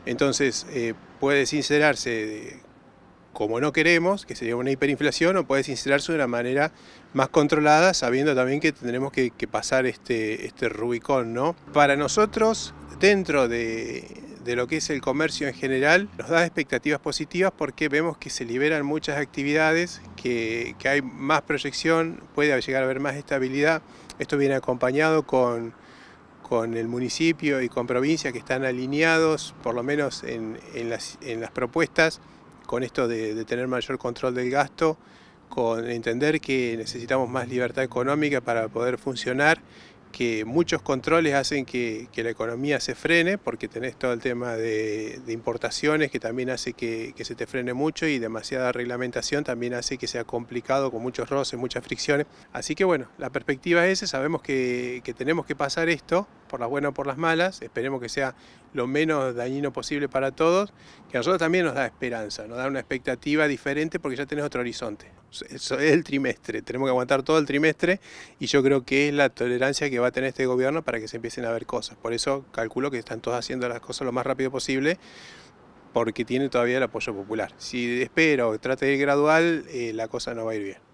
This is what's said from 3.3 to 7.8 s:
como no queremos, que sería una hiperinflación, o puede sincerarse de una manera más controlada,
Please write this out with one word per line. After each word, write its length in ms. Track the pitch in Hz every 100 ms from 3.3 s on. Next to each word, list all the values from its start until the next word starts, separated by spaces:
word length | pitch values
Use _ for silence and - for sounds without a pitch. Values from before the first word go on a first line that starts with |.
como 280 | - 107 117
no 120 | 147
queremos, 540 | 151 160 170 175 202 -
que 80 |
sería 220 | 123 117 120
una 160 | 127
hiperinflación, 640 | 135 143 135 147 - 165 190
o 100 | 135
puede 160 | 139
sincerarse 480 | 165 127 135 143 -
de 60 | 160
una 100 | 127
manera 460 | 120 120 135 156 - - - -
más 160 | 131 135
controlada, 680 | 165 147 156 151 156